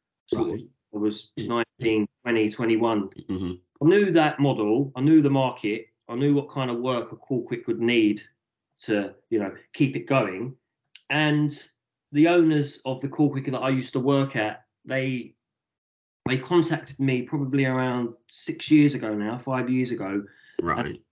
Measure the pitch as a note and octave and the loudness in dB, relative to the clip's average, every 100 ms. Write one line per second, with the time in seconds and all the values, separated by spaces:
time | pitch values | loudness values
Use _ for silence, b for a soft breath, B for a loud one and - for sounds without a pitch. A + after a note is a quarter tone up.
0 | _ _ _ - - G2+ - _ _ G#2 | _ _ _ -4 -2 -4 -10 _ _ -4
1 | G#2 G#2 - - A2 A#2 A#2 _ A2+ A2 | -2 -2 -10 -10 -4 -4 -4 _ 0 0
2 | G#2+ - A#2+ A2+ G#2+ G#2 A#2+ A2 A2+ A2 | -2 -6 -4 0 0 0 0 2 2 0
3 | F#2+ - - F#2+ F#2 F2+ _ _ D3+ G3 | -4 -10 -8 -6 -6 -8 _ _ 4 4
4 | G3+ E3 D3+ - C#3 A#2 G#2 A#2 C#3 B2+ | 4 4 2 2 0 2 0 0 0 0
5 | C#3 D#3+ C#3+ C#3 B2+ A#2+ G#2 A2 - _ | 6 6 6 2 0 -2 -4 -6 -8 _
6 | - A#2+ C#3+ C#3+ - C#3 B2+ A#2+ B2+ B2 | -12 -2 2 2 0 -6 -4 -4 -2 -4
7 | - - - B2+ - B2 - A2 A#2 A#2+ | -6 -14 -6 -6 -4 -8 -4 -2 2 4
8 | G#2+ G#2 - _ _ _ _ _ - G#2 | 4 0 -6 _ _ _ _ _ -2 -2
9 | G2 - _ A2 G2 - - - C#3 A#2 | -2 -10 _ -4 -4 -10 -20 -2 -2 -2
10 | - C3+ G#2 F#2 B2 - _ _ _ - | -2 0 0 -6 -10 -12 _ _ _ -20
11 | _ C#3+ D3+ D3 D3 C#3+ - _ _ _ | _ 0 2 2 0 -4 -14 _ _ _
12 | _ D3 E3 F3 D#3+ D3+ C#3 - C3 B2+ | _ 2 4 6 4 2 0 -6 -8 -6
13 | C#3 - D3 C3+ C3+ B2+ C3 C3+ B2+ C3+ | -6 0 0 0 -4 -4 -2 -2 -2 -2
14 | B2+ C#3 C3+ B2 G#2+ - _ _ - C3 | 2 2 0 -2 -4 -6 _ _ -6 -4
15 | C3 B2+ - _ _ _ _ _ _ _ | -4 -6 -8 _ _ _ _ _ _ _
16 | _ _ - C3 - F3 D#3+ D#3+ - - | _ _ -4 -4 2 2 4 -2 -6 -4
17 | C3+ B2+ B2 D#3 C3+ C#3 C3+ B2+ B2+ B2 | -2 0 -2 -4 -2 0 0 0 -2 -2
18 | A#2+ - _ - - D#3+ - D3+ D3 B2 | -4 -8 _ -14 -10 -10 4 6 6 2
19 | A2 G#2 G#2 B2 C3+ C3 B2 B2+ B2 A2 | -4 -4 -4 -6 -4 -4 -2 -2 -2 -4
20 | F#2+ G2+ G2+ B B B E2+ - - - | -4 -6 -6 B B B -4 -2 -4 -10
21 | _ | _